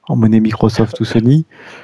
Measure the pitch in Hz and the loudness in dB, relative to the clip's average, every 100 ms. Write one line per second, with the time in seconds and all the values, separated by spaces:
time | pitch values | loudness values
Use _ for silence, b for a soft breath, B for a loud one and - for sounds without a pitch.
0 | - 127 107 110 110 107 110 - 110 - | -6 0 2 2 0 0 -2 0 -4 -4
1 | 110 117 113 151 160 B B B | -4 0 2 2 0 B B B